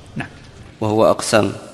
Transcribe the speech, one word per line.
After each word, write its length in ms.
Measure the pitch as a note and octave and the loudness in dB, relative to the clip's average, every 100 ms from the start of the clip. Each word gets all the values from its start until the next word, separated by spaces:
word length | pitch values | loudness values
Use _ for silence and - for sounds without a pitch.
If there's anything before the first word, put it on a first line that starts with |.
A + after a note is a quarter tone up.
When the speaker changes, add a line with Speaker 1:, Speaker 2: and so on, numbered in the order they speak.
| - - | -16 -12
Speaker 1:
نعم. 120 | - - - - - - | -12 -12 -20 -20 -18 -6
Speaker 2:
وهو 240 | A2 G#2+ F#2+ | 0 2 2
أقسام. 460 | G2+ - A2 G2 - - | 2 0 2 2 -2 -14